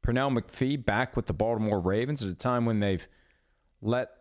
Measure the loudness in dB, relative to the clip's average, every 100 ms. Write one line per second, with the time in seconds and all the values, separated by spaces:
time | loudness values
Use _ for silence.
0 | 0 2 2 0 -2 -2 -2 0 0 0
1 | 0 -2 -4 0 0 2 2 2 2 0
2 | 0 -2 -4 -2 0 2 2 2 2 0
3 | -4 _ _ _ _ _ _ _ -2 -2
4 | -4 -12